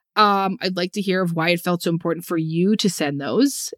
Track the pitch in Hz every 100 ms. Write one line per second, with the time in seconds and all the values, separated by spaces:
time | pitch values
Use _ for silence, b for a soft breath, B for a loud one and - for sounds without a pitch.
0 | _ - 208 196 196 - 185 185 180 208
1 | 196 185 185 165 160 175 - 175 175 165
2 | 170 165 - 170 160 165 185 214 202 -
3 | 147 143 139 139 277 - -